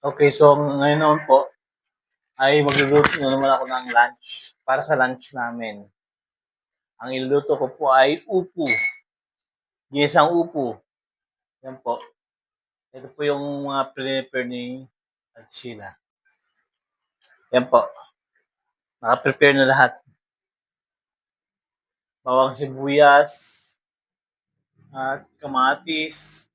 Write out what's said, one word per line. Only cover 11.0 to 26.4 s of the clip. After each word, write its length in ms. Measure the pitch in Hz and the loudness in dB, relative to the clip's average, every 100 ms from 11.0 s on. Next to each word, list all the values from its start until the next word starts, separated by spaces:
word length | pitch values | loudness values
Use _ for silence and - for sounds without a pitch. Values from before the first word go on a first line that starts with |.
| _ _ _ _ _ _ | _ _ _ _ _ _
Yan 160 | 131 131 | -20 -14
po. 160 | - 120 - _ _ _ _ _ _ _ _ 131 | -10 -10 -10 _ _ _ _ _ _ _ _ -20
Ito 160 | 131 | -20
po 160 | - 147 | -8 -4
yung 400 | 143 143 143 139 | -4 -6 -8 -6
mga 240 | 139 131 | -6 -6
prepare 560 | - 131 135 131 131 123 | -8 -6 -6 -6 -8 -8
ni 400 | 123 123 131 131 _ _ _ _ 117 | -10 -12 -14 -18 _ _ _ _ _
Ate 160 | 113 | -20
Sheila. 400 | - 123 110 98 - _ _ _ _ _ _ _ _ _ _ _ _ _ _ _ | -20 -18 -18 -20 -20 _ _ _ _ _ _ _ _ _ _ _ _ _ _ _
Yan 160 | 123 123 | -2 2
po. 160 | 120 104 - - _ _ _ _ _ _ _ _ _ | 2 2 -10 -20 _ _ _ _ _ _ _ _ _
Naka-prepare 480 | 113 127 143 131 143 | -2 0 0 2 4
na 160 | 139 131 | 4 2
lahat. 320 | 135 127 - _ _ _ _ _ _ _ _ _ _ _ _ _ _ _ _ _ _ _ _ _ _ | 4 2 0 _ _ _ _ _ _ _ _ _ _ _ _ _ _ _ _ _ _ _ _ _ _
Bawang 320 | 127 127 131 131 | -4 0 0 -2
sibuyas, 800 | 139 131 139 143 143 143 147 - _ _ _ _ _ _ _ _ _ _ _ _ _ _ _ 135 | -12 -8 -2 4 6 6 4 -4 _ _ _ _ _ _ _ _ _ _ _ _ _ _ _ -8
at 320 | 131 139 - _ | -6 -6 -12 _
kamatis 1040 | 143 131 131 143 156 156 156 - - - | -6 0 0 0 -6 -6 -6 -12 -20 -20